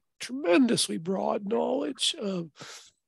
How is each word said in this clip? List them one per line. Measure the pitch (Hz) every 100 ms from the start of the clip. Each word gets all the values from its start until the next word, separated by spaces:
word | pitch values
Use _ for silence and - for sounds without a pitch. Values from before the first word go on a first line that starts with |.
| _ -
tremendously | - 254 339 349 247 202 - 208
broad | 165 196 - 226 196
knowledge | 226 240 262 294 - - 330
of, | 208 185 165 - - - - _